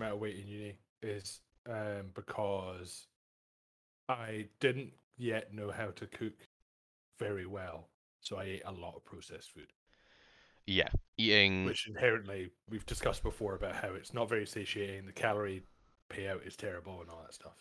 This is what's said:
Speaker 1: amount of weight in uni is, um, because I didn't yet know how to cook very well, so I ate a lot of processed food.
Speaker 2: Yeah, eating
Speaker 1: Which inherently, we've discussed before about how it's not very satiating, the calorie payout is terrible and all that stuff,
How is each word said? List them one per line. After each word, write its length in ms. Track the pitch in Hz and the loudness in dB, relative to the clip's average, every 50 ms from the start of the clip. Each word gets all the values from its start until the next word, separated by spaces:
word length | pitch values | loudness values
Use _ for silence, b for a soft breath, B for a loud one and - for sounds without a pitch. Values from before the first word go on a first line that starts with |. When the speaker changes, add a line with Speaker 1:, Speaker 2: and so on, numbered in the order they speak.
| 113 | -2
Speaker 1:
amount 120 | 107 104 | -2 -2
of 60 | 104 | -2
weight 160 | 110 107 98 95 | -2 -2 -4 -4
in 100 | 101 101 | -8 -8
uni 300 | 104 104 104 101 98 - _ _ _ _ - | -8 -8 -8 -8 -10 -12 _ _ _ _ -6
is, 380 | 110 104 104 101 - - - - _ _ _ _ - | -4 -4 -4 -6 -8 -10 -12 -16 _ _ _ _ -6
um, 420 | 117 110 107 107 101 101 98 95 95 | -4 -2 -2 -2 -2 -2 -4 -6 -8
because 920 | - 101 - - - 107 98 98 95 92 92 92 90 90 90 - - - - _ _ _ _ _ _ _ _ _ _ _ _ _ _ _ _ _ _ _ - | -10 -8 -4 -2 0 2 2 2 0 0 -2 -6 -6 -8 -10 -12 -12 -14 -18 _ _ _ _ _ _ _ _ _ _ _ _ _ _ _ _ _ _ _ -2
I 380 | 131 120 117 110 110 107 107 104 - _ | -2 -2 -2 -4 -4 -6 -6 -8 -6 _
didn't 320 | - 131 123 131 139 - - - _ _ _ | 4 4 4 4 -4 -8 -12 -20 _ _ _
yet 360 | - 123 117 110 110 - - 101 | -4 -2 0 0 0 -2 -4 -8
know 180 | 107 104 101 | -6 -4 -4
how 180 | 95 107 113 101 | -2 -2 -4 -4
to 160 | 92 - - | -4 -8 -12
cook 280 | 104 - - 113 110 - - - - _ _ _ _ _ _ _ _ _ _ _ _ _ - | -12 -6 -4 -4 -4 -4 -8 -18 -20 _ _ _ _ _ _ _ _ _ _ _ _ _ -4
very 280 | 117 104 104 98 90 | -2 -2 0 -2 -2
well, 420 | 92 98 98 92 90 82 80 85 - _ _ _ _ _ _ | -4 -6 -6 -6 -6 -8 -10 -12 -16 _ _ _ _ _ _
so 160 | - - 104 95 | -8 -6 -6 -4
I 60 | 95 | -4
ate 180 | 95 95 95 - | -4 -4 -6 -6
a 80 | 98 98 | -8 -8
lot 220 | 90 87 87 - | -8 -8 -8 -10
of 80 | 85 - | -10 -14
processed 480 | - - 87 - - 85 78 - - - | -14 -14 -14 -12 -12 -12 -12 -14 -14 -16
food. 200 | - 73 - - _ _ b b b b b b b b b b b b b b b b | -18 -18 -18 -20 _ _ b b b b b b b b b b b b b b b b
Speaker 2:
Yeah, 220 | - 95 92 78 - - - - - _ | 2 6 6 6 6 6 2 0 0 _
eating 480 | - 110 110 104 104 101 98 95 95 95 | 4 6 10 10 12 10 10 8 6 4
Speaker 1:
Which 220 | 92 - - - 113 | 2 2 0 -2 -4
inherently, 640 | 107 101 127 123 113 113 101 98 98 95 92 90 - _ _ - | -2 4 6 6 6 6 0 -4 -6 -6 -6 -6 -8 _ _ -8
we've 180 | 110 107 - | -8 -6 -4
discussed 360 | - - - - 123 - - - | -4 -4 0 2 2 2 2 0
before 320 | 113 - - 110 101 95 | -2 -2 0 -2 -2 0
about 200 | 90 101 95 87 | 0 -2 -2 -2
how 200 | - - 101 92 | -2 -2 -4 -4
it's 180 | 98 - - - | -6 -8 -6 0
not 140 | 120 117 107 | 0 2 2
very 180 | 117 110 104 | 2 2 2
satiating, 600 | 98 - 113 101 - - 104 101 98 98 98 95 | 0 -4 -6 -4 -2 -2 -2 -2 -2 -2 -6 -8
the 60 | 95 92 | -10 -4
calorie 500 | - - 113 104 104 104 101 95 95 92 - - _ - - _ _ _ _ | 0 2 2 4 4 2 0 -2 -4 -6 -12 -20 _ -20 -20 _ _ _ _
payout 360 | - - 98 98 95 90 76 | -6 -4 -2 -2 -2 -2 -4
is 100 | - - | -10 -10
terrible 440 | - - 104 92 87 85 95 92 87 | -6 -4 -4 -4 -4 -6 -8 -10 -10
and 100 | 85 82 | -10 -12
all 100 | 82 82 80 | -12 -14 -14
that 120 | 78 - | -14 -16
stuff, 200 | - - 82 - - | -16 -16 -16 -18 -18